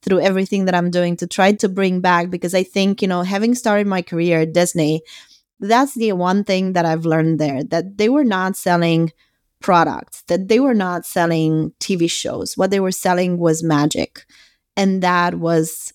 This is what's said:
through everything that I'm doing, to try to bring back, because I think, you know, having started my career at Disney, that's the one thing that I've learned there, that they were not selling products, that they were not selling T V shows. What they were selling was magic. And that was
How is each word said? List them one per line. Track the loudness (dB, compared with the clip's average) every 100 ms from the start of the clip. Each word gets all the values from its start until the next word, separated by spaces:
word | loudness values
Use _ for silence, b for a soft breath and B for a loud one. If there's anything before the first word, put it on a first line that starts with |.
through | 2 2
everything | 2 0 0 0 0
that |
I'm | 0 0
doing, | 0 0 -2
to | -6
try | 2 2
to | 2 0
bring | 0 0 0
back, | 2 2 0
because | -4 -2
I | -2
think, | -2 0 0 0
you | -2
know, | -2
having | -2 -2 0 0
started | 0 0 0
my | -2
career | -4 -2 2 2
at | 2
Disney, | 2 0 0 0 -2 B B B B _ _
that's | 0 2 2
the | 0 -2
one | 0 0 0
thing | 0 -2 0
that | 0
I've | 0 0
learned | 0 0 2 0
there, | -2 -2
that | -4 -4 -4 -2
they | 0
were | 2
not | 2 0 -2 -4
selling | 0 2 2 2 0 _ _ _ _ _
products, | 2 2 2 -2 -10 -20 -4
that | -2 2
they | 2
were | 4
not | 2 0 -4
selling | -4 -2 0 2 2 0 -2 -8
T | -4 0
V | 0
shows. | -2 -6 -6 -8 -2
What | 0
they | 0
were | -2
selling | -2 -2 0 0 0
was | 0 0
magic. | 0 2 0 -2 -6 -8 _ b b b _ -2
And | 0 0
that | 0 2 0 -2
was | 0 2 0 -6 -16